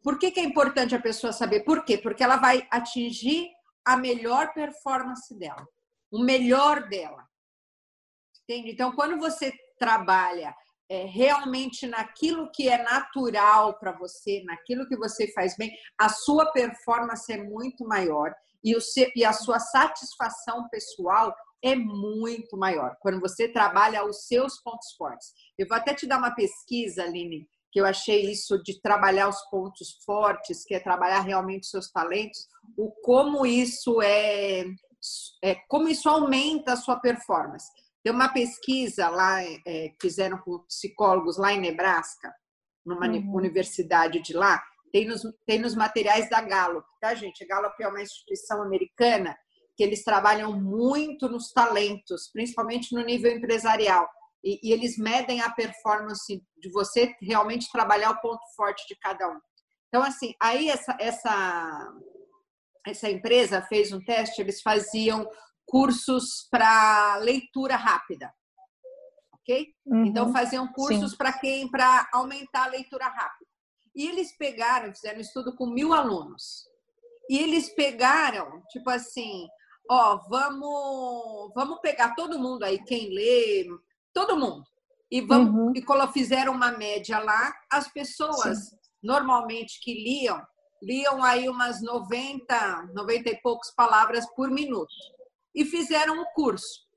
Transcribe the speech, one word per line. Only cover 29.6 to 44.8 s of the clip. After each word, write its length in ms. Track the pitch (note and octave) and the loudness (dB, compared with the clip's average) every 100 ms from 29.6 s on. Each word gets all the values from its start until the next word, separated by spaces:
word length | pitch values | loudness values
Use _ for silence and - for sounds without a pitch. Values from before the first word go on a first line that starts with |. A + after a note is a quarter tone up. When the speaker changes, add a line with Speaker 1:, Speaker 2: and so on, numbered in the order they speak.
| F#3+ - - - - | -6 -12 -18 -14 -4
Speaker 1:
fortes, 580 | G#3 G#3 G3+ - E3 | 2 2 0 -6 -12
que 100 | - | -6
é 60 | F#3+ | -6
trabalhar 400 | F#3+ F3+ F3+ F#3+ | -2 0 2 2
realmente 440 | F#3+ F#3+ F#3+ G3 | 0 -2 -2 -8
os 60 | - | -8
seus 200 | F#3+ F#3 | -10 -6
talentos, 560 | F3+ E3 F#3+ G#3+ - - _ - - | -4 -2 -2 -6 -12 -20 _ -14 -8
o 140 | A3 - | -8 -4
como 420 | - B3+ D4 C#4+ | 4 4 6 2
isso 560 | B3+ A#3+ B3 - - A3+ | 2 2 0 -2 0 2
é, 640 | G#3 G#3 G#3+ G3+ G3 F#3 F#3 F#3+ _ _ - - - _ | 4 4 2 0 -2 -2 -6 -12 _ _ -14 -14 -16 _
é, 140 | F#3+ F#3 _ | -2 -2 _
como 200 | D4 D#4+ | 0 2
isso 200 | D#4 D#4 | 2 4
aumenta 640 | D#4 C#4 C4 D4 D#4 B3+ | 4 4 2 0 -2 -2
a 40 | B3 | -4
sua 220 | - B3 | -2 0
performance. 680 | B3 A#3 - E3+ D3+ - - _ _ _ | 0 0 -2 -2 -2 -10 -18 _ _ _
Tem 80 | A3 | -2
uma 160 | B3 C4 | 2 2
pesquisa 800 | C4 A#3+ - - C4 A#3+ - E3+ | 2 -2 -4 -4 -2 -2 -2 0
lá, 340 | F3 F#3+ F#3+ | 2 2 2
é, 160 | F3 D#3 F3 D#3+ D#3+ | -4 -10 -10 -8 -8
que 80 | _ | _
fizeram 380 | F3+ F3+ F#3+ F#3 | -4 -2 -4 -4
com 220 | F#3 F3 | -8 -12
psicólogos 760 | _ - G3+ - G3+ F#3 E3 F#3 | _ -10 -10 2 4 4 2 0
lá 160 | G3 | 2
em 80 | G3+ | 2
Nebraska, 720 | F3 D#3+ F#3 E3+ E3 - - - _ _ _ _ E3+ | -2 0 2 2 -2 -14 -18 -18 _ _ _ _ -8
numa 180 | F3 F3+ | -4 -2
uni-, 120 | G#3+ | -2
Speaker 2:
Uhum. 160 | G3 | -2
Speaker 1:
universidade 880 | F#3+ F#3 F3+ F#3 - D#3+ E3+ E3 E3 | -2 0 -2 -2 -6 2 2 2 -2
de 100 | D#3 | -4
lá, 300 | E3 G3 F3 - _ | 0 2 2 -2 _